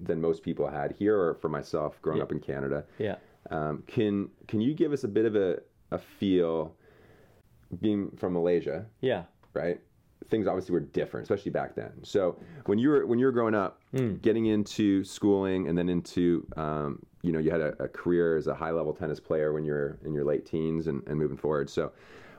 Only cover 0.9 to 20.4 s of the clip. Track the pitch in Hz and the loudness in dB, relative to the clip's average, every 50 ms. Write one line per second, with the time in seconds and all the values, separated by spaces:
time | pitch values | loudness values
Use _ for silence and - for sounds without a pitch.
0.9 | 71 - 101 104 107 101 90 82 73 - - 80 76 73 71 - - 80 76 73 | -2 0 2 2 4 4 4 2 0 0 -2 -4 -4 -4 -4 -4 -2 -2 -2 -2
1.9 | - - - 80 78 76 73 - 78 73 - - 69 67 69 69 69 73 73 - | -6 -6 -4 -2 -2 -2 -2 -2 -4 -6 -6 -6 -6 -4 -4 -2 -2 -4 -6 -8
2.9 | - - 107 104 - - - - - _ - - - 78 76 76 76 - - - | -8 -6 -4 -4 -4 -6 -10 -18 -20 _ -12 -8 -6 -4 -4 -4 -4 -6 -10 -6
3.9 | - 123 110 104 101 101 98 - - - - - - 107 110 135 156 - 120 151 | -2 0 0 0 0 0 -2 -4 -8 -16 -10 -6 -2 0 0 0 0 0 0 0
4.9 | 143 - - 107 101 110 113 117 104 104 98 90 82 - - - _ _ _ - | 0 -2 -2 -2 0 2 2 4 4 2 2 2 0 -2 -6 -12 _ _ _ -8
5.9 | - 90 - - - - 104 98 95 90 85 82 82 80 78 80 - _ _ - | -8 -8 -8 -10 -8 -2 0 4 4 4 4 2 0 -2 -4 -6 -8 _ _ -20
6.9 | - - - - - - - - _ _ _ _ _ - - - - 87 101 107 | -20 -20 -20 -20 -20 -20 -20 -20 _ _ _ _ _ -20 -18 -14 -8 -2 0 0
7.9 | 104 101 98 - - - - 92 90 87 85 87 87 85 78 - 69 85 107 - | 0 0 -2 -4 -6 -4 -4 -2 0 2 2 2 2 2 0 -2 -4 -6 -8 -12
8.9 | - _ - 131 113 92 85 - _ _ _ _ - - 76 87 87 - - _ | -10 _ -2 -2 -2 -2 -4 -10 _ _ _ _ -6 -4 -2 -2 -2 -4 -8 _
9.9 | _ _ _ _ _ _ - - 113 113 98 92 90 92 - - 87 82 73 - | _ _ _ _ _ _ -6 -2 0 0 2 0 0 -2 -2 0 0 0 0 -2
10.9 | - - 76 - - 57 57 - 104 98 - - - 76 67 67 - - 55 - | -2 -4 -4 -2 -4 -6 -4 -2 -2 -2 -2 -2 -2 -2 -4 -4 -6 -8 -10 -10
11.9 | - - - - - 101 92 87 - - - - - - - - 101 110 123 151 | -12 -16 -8 -2 0 2 2 2 0 -4 -8 -20 -18 -8 -2 0 2 4 4 4
12.9 | 147 139 - - 117 120 127 135 120 120 117 110 107 104 95 - - - _ _ | 4 4 4 4 2 4 4 4 4 2 2 2 2 2 0 0 -4 -8 _ _
13.9 | - 135 127 113 92 85 - 113 107 113 113 110 107 107 104 - - - 107 101 | -4 -2 0 0 -2 0 2 2 4 4 4 4 4 2 2 0 0 2 4 4
14.9 | 98 95 95 - - - - 104 101 98 98 95 92 92 92 71 85 87 87 90 | 4 4 2 -2 -4 0 4 4 4 4 4 2 2 0 0 2 2 2 2 2
15.9 | 90 87 82 - - 92 90 87 87 80 - - - 78 78 76 76 76 73 73 | 0 0 -2 -2 0 2 4 4 4 2 0 -4 -6 -4 -4 -2 -2 -2 -2 -4
16.9 | - - - - _ _ - 87 80 80 78 78 85 82 78 76 - - 69 - | -6 -8 -12 -20 _ _ -2 0 0 2 2 2 2 2 0 0 -2 -4 -6 -6
17.9 | - - - 87 87 85 85 82 80 78 71 76 67 73 78 80 82 82 78 76 | -6 -4 0 2 2 4 4 4 2 2 0 -2 -4 -4 -2 -2 -2 -2 -2 -2
18.9 | 76 - 90 76 73 - - - 82 78 76 76 76 78 78 76 73 73 71 71 | -4 -4 -4 -4 -4 -4 -4 -2 0 0 2 0 0 0 -2 -2 -2 -2 -2 -4
19.9 | 76 - - 76 76 73 71 71 73 - | -6 -8 -8 -6 -4 -2 0 0 0 -2